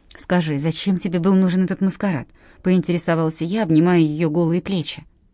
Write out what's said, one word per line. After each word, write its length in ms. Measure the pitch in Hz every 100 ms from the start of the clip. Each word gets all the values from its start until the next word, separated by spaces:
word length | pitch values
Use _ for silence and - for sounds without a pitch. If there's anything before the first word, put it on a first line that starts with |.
| _ -
"Скажи, 420 | - 180 156 143
зачем 400 | 160 160 202 180
тебе 200 | 185 175
был 160 | 175
нужен 300 | 190 185 185
этот 160 | 185 190
маскарад?" — 480 | 196 - 202 147 - _ - -
поинтересовался 840 | 185 185 170 175 - 165 160 160
я, 200 | 165 220
обнимая 340 | 170 156 175 175
её 320 | 156 151 165
голые 320 | 156 165 175
плечи. 420 | 185 190 147 - - _ _